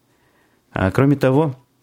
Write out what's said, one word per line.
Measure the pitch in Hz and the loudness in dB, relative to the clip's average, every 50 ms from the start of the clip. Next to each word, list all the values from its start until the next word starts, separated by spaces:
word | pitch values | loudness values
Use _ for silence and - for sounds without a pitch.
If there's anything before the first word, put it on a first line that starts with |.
| _ _ _ _ _ _ _ _ _ _ _ _ _ _ | _ _ _ _ _ _ _ _ _ _ _ _ _ _
А | - - 92 95 | -6 -4 -2 -2
кроме | 90 - 135 139 143 | 0 0 2 2 2
того, | 135 - 131 131 143 160 156 127 - _ _ _ _ | 2 0 0 2 2 0 -2 -4 -10 _ _ _ _